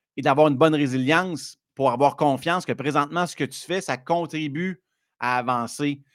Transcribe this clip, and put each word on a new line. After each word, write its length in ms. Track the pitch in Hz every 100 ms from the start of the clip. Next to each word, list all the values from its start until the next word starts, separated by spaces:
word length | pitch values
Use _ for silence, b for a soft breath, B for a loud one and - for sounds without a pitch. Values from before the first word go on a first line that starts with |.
| _ -
et 60 |
d'avoir 260 | 143 135 156
une 80 | 127
bonne 200 | 160 151
résilience 840 | 143 131 127 160 185 151 - - _
pour 180 | - 135
avoir 260 | 120 139 135
confiance 480 | 151 131 156 180 -
que 80 |
présentement, 520 | 131 135 147 143 165 175
ce 100 | -
que 100 | 139
tu 140 | -
fais, 200 | - 185
ça 160 | 180 131
contribue 880 | - 170 165 160 156 139 185 180 _ _ _ _
à 180 | 120 123
avancer. 640 | 120 123 117 - 147 143 _